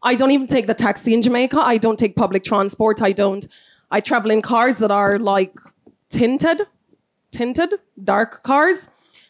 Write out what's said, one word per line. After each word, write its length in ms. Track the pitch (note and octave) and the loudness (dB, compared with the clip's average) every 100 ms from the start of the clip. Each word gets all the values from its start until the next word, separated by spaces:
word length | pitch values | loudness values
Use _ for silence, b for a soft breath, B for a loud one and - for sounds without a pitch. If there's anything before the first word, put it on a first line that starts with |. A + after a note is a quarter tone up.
I 120 | A#3+ | -2
don't 180 | B3 C4 | 2 2
even 160 | C#4 C4 | 2 2
take 180 | C4+ G3+ | -2 0
the 80 | |
taxi 400 | A3 A3+ G3+ A#3+ | 0 -2 0 0
in 80 | A3+ | 2
Jamaica. 380 | A#3 A#3+ A#3+ D4 | 2 0 0 0
I 180 | B3+ A3+ | 2 2
don't 200 | A3+ A3 | 0 0
take 180 | G#3+ G#3 | -2 0
public 280 | G3 F#3+ | -2 -2
transport. 560 | - G3+ G3 - A3 G#3+ | -2 -2 -2 -2 -2 0
I 120 | G#3 | 0
don't, 340 | G3+ G3 G3 F3+ b b b b | 0 -2 -2 -12 b b b b
I 100 | G#3 | -4
travel 300 | - B3 G#3+ | -2 -2 0
in 120 | G#3+ | 0
cars 340 | G#3 A#3 B3 G3+ | 0 0 2 0
that 120 | G#3+ | 0
are, 280 | G3+ G3+ G3+ | 2 0 0
like, 360 | G3+ G3 F#3+ - - _ _ _ _ | 0 0 -2 -6 -20 _ _ _ _
tinted, 560 | - A#3 C4 D#4+ E4 G#4 _ _ _ _ _ _ | 0 0 2 0 0 -4 _ _ _ _ _ _
tinted, 440 | - A#3+ B3+ F4 G4+ _ - | -6 -4 -2 -2 -4 _ -8
dark 400 | G3 G3+ A3+ - | -2 -2 -2 -6
cars. 480 | - C#4 E4 F4+ - b b b | -2 2 2 0 -6 b b b